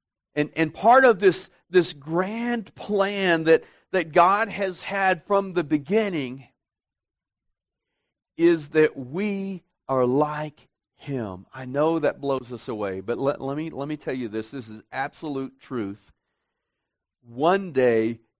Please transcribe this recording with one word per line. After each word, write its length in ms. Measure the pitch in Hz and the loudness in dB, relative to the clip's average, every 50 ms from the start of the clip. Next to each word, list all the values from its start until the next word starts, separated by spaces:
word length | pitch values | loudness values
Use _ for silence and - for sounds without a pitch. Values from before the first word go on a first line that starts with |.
| _ _ _ _ _ _ _ | _ _ _ _ _ _ _
And, 160 | 147 151 151 - | -2 -2 -2 0
and 180 | 156 160 156 - | -2 -2 -2 -2
part 320 | - - 226 240 262 269 | 2 4 6 8 8 8
of 140 | 254 220 170 | 6 6 6
this, 320 | 196 190 165 - - - _ _ _ _ | 4 4 4 2 -2 -12 _ _ _ _
this 240 | 170 180 170 - - | 2 2 2 2 -2
grand 840 | 143 139 156 160 175 185 190 214 226 233 240 240 240 190 - - | -10 -10 -4 -2 -2 -2 -2 -4 -6 -4 -4 -4 -4 -6 -8 -14
plan 720 | - - - 208 196 190 196 208 202 196 185 170 165 160 | -14 -6 -2 0 0 0 0 0 0 2 2 2 2 4
that, 200 | 165 165 156 - - _ _ _ _ | 4 4 4 4 -2 _ _ _ _
that 220 | - 185 165 165 147 | -2 -2 -2 2 4
God 360 | 180 170 180 196 208 226 214 | 4 6 6 4 2 0 -2
has 340 | 165 190 202 190 180 - - | -4 -4 -6 -6 -6 -8 -10
had 420 | - 196 196 196 190 185 165 - | -6 -4 0 2 2 0 0 0
from 300 | - 202 196 196 190 175 | 0 0 0 0 0 -2
the 100 | 175 160 | -4 0
beginning 840 | 135 156 151 135 135 196 220 220 202 180 156 135 123 127 135 131 _ _ _ _ _ _ _ _ _ _ _ _ _ _ _ _ _ _ _ _ _ _ _ _ _ _ _ _ _ _ _ _ _ _ _ _ _ _ | 0 -2 -2 0 0 0 0 0 0 -2 -4 -4 -6 -8 -12 -16 _ _ _ _ _ _ _ _ _ _ _ _ _ _ _ _ _ _ _ _ _ _ _ _ _ _ _ _ _ _ _ _ _ _ _ _ _ _
is 320 | - 165 170 170 160 147 143 | 2 4 4 4 4 0 0
that 260 | - 156 151 143 - | 4 4 4 4 2
we 680 | 139 131 123 139 180 208 214 202 196 196 196 196 170 - _ _ _ _ - | -2 -10 -8 -6 -4 -4 -2 -4 -4 -6 -8 -8 -10 -14 _ _ _ _ -2
are 180 | 135 131 127 | 0 2 2
like 600 | 123 127 143 151 147 151 151 156 151 - _ _ _ _ _ _ _ _ | 2 2 2 0 0 -2 -6 -8 -10 -12 _ _ _ _ _ _ _ _
Him. 520 | _ - 143 139 127 113 101 92 92 98 - - | _ -10 -8 -6 -6 -6 -8 -10 -12 -14 -18 -16
I 120 | 131 131 | -14 -12
know 340 | 127 127 143 151 160 165 165 | -6 -2 0 0 2 0 0
that 220 | 147 139 - - | 0 -2 -2 -2
blows 320 | 139 139 135 131 123 117 123 | -2 -2 -2 -2 -4 -8 -12
us 160 | 113 - - | -12 -10 -8
away, 320 | 120 107 104 98 95 95 | -6 -4 -4 -4 -6 -6
but 180 | 95 107 117 104 | -6 -6 -4 -2
let, 220 | 135 - 139 - | -2 -2 -2 -2
let 160 | 135 139 139 | -6 -8 -6
me, 140 | 147 160 165 | -6 -8 -8
let 180 | - - 139 147 | -8 -10 -8 -8
me 80 | 151 | -8
tell 180 | 147 - 156 131 | -8 -8 -8 -8
you 140 | 131 123 107 | -6 -8 -8
this. 240 | 104 110 107 - - | -8 -8 -8 -8 -12
This 160 | 139 117 110 | -14 -14 -14
is 140 | 107 107 - _ - | -16 -18 -18 _ -8
absolute 680 | 131 135 151 - - - 156 143 135 135 131 - _ | -8 -8 -8 -8 -10 -10 -8 -8 -8 -8 -10 -12 _
truth. 540 | - - 135 120 107 98 101 - _ _ _ _ _ _ _ _ _ _ _ _ _ _ _ _ _ _ _ _ _ _ _ _ _ | -14 -10 -8 -6 -6 -6 -8 -12 _ _ _ _ _ _ _ _ _ _ _ _ _ _ _ _ _ _ _ _ _ _ _ _ _
One 460 | 120 117 123 147 165 185 196 196 180 139 | -16 -6 0 2 2 2 2 -2 -2 0
day 480 | 131 127 123 117 113 110 113 117 - _ _ _ _ | 2 2 4 4 2 2 0 -4 -6 _ _ _ _